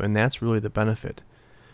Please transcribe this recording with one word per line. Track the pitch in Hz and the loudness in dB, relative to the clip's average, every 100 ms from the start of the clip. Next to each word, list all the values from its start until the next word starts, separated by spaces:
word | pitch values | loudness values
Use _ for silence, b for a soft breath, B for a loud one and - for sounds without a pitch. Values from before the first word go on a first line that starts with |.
and | 104 107 | 0 2
that's | 120 - | 2 2
really | 117 110 | 0 0
the | 107 | 0
benefit. | 107 110 110 - - - b b b b | 0 0 0 -6 -12 -18 b b b b